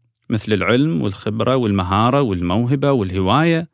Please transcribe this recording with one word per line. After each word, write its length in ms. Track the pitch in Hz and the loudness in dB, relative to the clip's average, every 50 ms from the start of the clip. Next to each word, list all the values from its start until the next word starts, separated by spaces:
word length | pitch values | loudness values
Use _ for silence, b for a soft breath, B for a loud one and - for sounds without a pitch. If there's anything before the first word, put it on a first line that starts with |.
| _ _ _ _ _ - | _ _ _ _ _ -4
مثل 240 | 120 104 - 107 107 | -4 -4 -2 0 -2
العلم 480 | 95 85 92 113 127 147 160 165 160 | 0 2 2 2 2 2 0 0 -2
والخبرة 540 | - 101 98 - - 110 107 113 110 123 131 | -2 -4 -6 -6 -6 -6 -4 -2 0 0 0
والمهارة 680 | 131 120 104 101 98 90 87 95 104 113 123 127 143 | 0 2 0 0 0 0 0 2 2 2 2 2 2
والموهبة 720 | 139 110 95 87 87 87 90 110 120 120 143 135 139 143 | 0 0 -2 -2 -2 -2 -2 0 0 0 0 0 0 0
والهواية 760 | 139 123 98 92 90 95 92 92 117 143 160 170 165 160 170 - | 0 0 0 -2 -2 -2 0 2 2 2 2 2 0 0 -2 -6